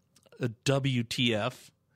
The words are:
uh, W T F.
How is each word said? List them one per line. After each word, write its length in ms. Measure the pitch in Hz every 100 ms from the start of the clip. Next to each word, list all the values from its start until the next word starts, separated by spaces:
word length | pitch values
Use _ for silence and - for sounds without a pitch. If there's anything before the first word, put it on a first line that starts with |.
| _ _ - -
uh, 100 | 123 113
W 380 | - 139 135 123
T 320 | 113 - 123
F. 360 | 107 117 - - _ _